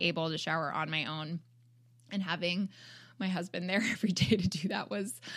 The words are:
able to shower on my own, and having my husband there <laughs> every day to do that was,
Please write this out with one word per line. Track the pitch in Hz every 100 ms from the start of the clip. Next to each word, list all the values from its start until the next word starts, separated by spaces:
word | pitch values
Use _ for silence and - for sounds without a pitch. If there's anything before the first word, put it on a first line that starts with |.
able | 170 165 160
to | 151
shower | - 160 151
on | - 156
my | 156 147
own, | 156 156 170 - - _ _ _ _ -
and | 202
having | 185 175 175 175 196 - - - - -
my | 190
husband | 185 180 - 180
there | 196 220
<laughs> |
every | - 208
day | 180 - 214
to | 185
do | 160 190
that | 202 -
was, | 208 202 - -